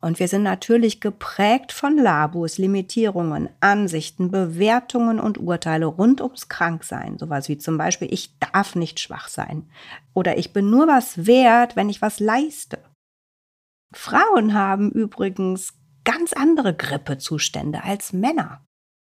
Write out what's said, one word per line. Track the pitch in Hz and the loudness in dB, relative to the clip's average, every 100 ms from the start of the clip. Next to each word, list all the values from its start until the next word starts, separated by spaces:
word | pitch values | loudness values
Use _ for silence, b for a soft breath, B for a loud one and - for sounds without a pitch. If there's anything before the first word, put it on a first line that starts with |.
Und | 170 165 | -2 -2
wir | 180 | 0
sind | 196 | 0
natürlich | 208 190 - 233 233 - | 0 -2 2 4 4 0
geprägt | 214 202 - - 202 247 - | -6 -6 -12 0 2 2 0
von | - 285 302 | -6 0 4
Labus, | 240 151 151 170 165 - | 4 4 0 -2 -6 -2
Limitierungen, | 190 196 190 - 220 190 165 151 151 _ | 0 0 -2 0 0 0 -2 -2 -6 _
Ansichten, | 196 202 202 160 151 _ 180 | 2 2 0 -2 -8 _ -2
Bewertungen | 190 180 165 208 233 254 254 233 226 | 0 -2 2 2 2 0 0 2 2
und | 214 202 | -2 -4
Urteile | 175 175 170 160 160 | -4 -4 0 0 0
rund | 165 214 262 | 2 4 4
ums | 262 - - | 0 -8 -14
Kranksein. | - 170 165 - - - - | -2 -2 -2 -8 -10 -10 -10
Sowas | 160 139 139 | -6 -6 -4
wie | 147 | -6
zum | - 160 | -2 -2
Beispiel, | 165 180 - | -2 -4 -6
"Ich | - - _ | -6 -8 _
darf | - 190 202 175 | -4 -2 -2 -4
nicht | 165 - | -6 -8
schwach | - - - | -12 -12 -12
sein." | - - 156 - B B B B | -10 -8 -10 -12 B B B B
Oder | - 180 - | -2 0 -2
"Ich | - | -2
bin | - 202 | -2 4
nur | 233 320 | 4 6
was | 277 240 - 175 | 4 2 -6 6
wert, | 247 254 233 240 - | 8 8 6 4 0
wenn | 208 | -2
ich | 202 | 0
was | 214 - | -4 -2
leiste." | 208 226 302 - - - _ _ _ _ _ _ _ _ _ _ _ | 0 0 -2 -6 -14 -14 _ _ _ _ _ _ _ _ _ _ _
Frauen | - - - 415 381 214 | -18 -2 2 4 4 2
haben | 208 196 196 202 | 2 0 0 0
übrigens | - 214 - 196 185 190 185 - _ _ _ - | 0 -4 -2 -6 -2 -4 -4 -8 _ _ _ -4
ganz | 294 339 | -2 -4
andere | - 285 320 233 | 0 2 4 2
Grippezustände | 160 - 143 - 135 - 156 - - 143 147 | -2 -4 -6 -6 -8 -6 -4 -4 -4 -6 -8
als | - 202 - | -6 -8 -6
Männer. | 185 226 330 - - _ _ _ _ _ | -2 -2 -2 -4 -10 _ _ _ _ _